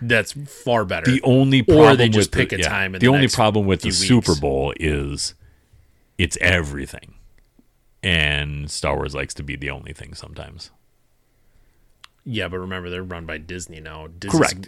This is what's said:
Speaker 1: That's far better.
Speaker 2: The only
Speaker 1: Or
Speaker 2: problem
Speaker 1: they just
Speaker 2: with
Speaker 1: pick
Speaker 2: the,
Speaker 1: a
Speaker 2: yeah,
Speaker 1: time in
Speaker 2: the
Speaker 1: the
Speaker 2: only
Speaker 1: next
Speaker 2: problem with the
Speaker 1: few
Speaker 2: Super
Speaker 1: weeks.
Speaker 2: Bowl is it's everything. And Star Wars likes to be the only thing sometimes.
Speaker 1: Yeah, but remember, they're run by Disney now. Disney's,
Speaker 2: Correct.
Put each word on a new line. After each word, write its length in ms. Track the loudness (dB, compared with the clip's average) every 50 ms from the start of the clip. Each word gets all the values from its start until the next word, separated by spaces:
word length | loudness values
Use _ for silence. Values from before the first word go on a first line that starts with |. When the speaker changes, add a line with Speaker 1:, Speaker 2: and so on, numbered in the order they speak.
Speaker 1:
That's 300 | -2 0 0 0 0 -2 -8
far 520 | -14 -14 -16 -16 -8 -2 0 0 0 0
better. 200 | -2 -4 -2 0 0
Speaker 2:
The 120 | 0 2
only 400 | 2 4 4 4 4 4 4 4
Speaker 1:
Or 40 | 6
Speaker 2:
problem 320 | 6 8 8 10 8 8
Speaker 1:
they 120 | 6 4 4
just 220 | 4 4 2 2
Speaker 2:
with 60 | 2 0
Speaker 1:
pick 100 | 0 0
Speaker 2:
the, 60 | 0
Speaker 1:
a 40 | -2
Speaker 2:
yeah, 80 | -2 0
Speaker 1:
time 260 | 0 -2 -2 -4 -2
in 40 | 2
Speaker 2:
the 60 | 4
Speaker 1:
the 20 | 4
Speaker 2:
only 120 | 6 4
Speaker 1:
next 140 | 2 2 2
Speaker 2:
problem 320 | 2 2 2 2 2 2
with 140 | 2 0 0
the 100 | 0 -2
Speaker 1:
few 160 | -2 -2 2
Speaker 2:
Super 240 | 4 4 4 4 2
Speaker 1:
weeks. 80 | 0 0
Speaker 2:
Bowl 320 | 0 -2 -2 0 -2 -4 -4 -4
is 560 | -2 -2 -2 -2 -4 -6 -6 -8 -8 -10 -10 _ -20 -20 _ _ _ _ _ _ _ _ _ _ _ _ _
it's 200 | -2 -2 -2 -2 0
everything. 720 | 2 2 2 2 0 -4 -6 -10 -10 -10 -12 -20 -20 -20 -20 -20 -20 -20 _ _ _ _ _ _ _ _ _ _ _ _ _ -6
And 680 | -2 0 2 2 2 0 0 -2 -4 -6 -8 -10 -10 -10
Star 240 | -10 -6 -4 -4 -4
Wars 180 | -4 -6 -8 -8
likes 200 | -8 -10 -10 -10
to 80 | -12 -12
be 120 | -12 -10
the 140 | -10 -8 -10
only 240 | -10 -10 -12 -16 -16
thing 200 | -16 -18 -18 -18
sometimes. 560 | -18 -18 -18 -16 -18 -18 -18 -18 -20 -20 -20 _ _ _ _ _ _ _ _ _ _ _ _ _ _ _ _ _ _ _ _ _ _ _ _ _ _ -20 _ _ _ -12 -8
Speaker 1:
Yeah, 200 | -6 -6 -6 -6
but 100 | -8 -8
remember, 300 | -8 -8 -10 -10 -10 -10
they're 140 | -10 -10 -10
run 220 | -10 -12 -12 -10
by 120 | -12 -12
Disney 420 | -12 -12 -12 -12 -12 -12 -14 -16 -18
now. 280 | -18 -18 -16 -16 -18
Disney's, 300 | -18 -16 -12 -6 -2 2
Speaker 2:
Correct. 160 | 2 2 0 -2 -14 -16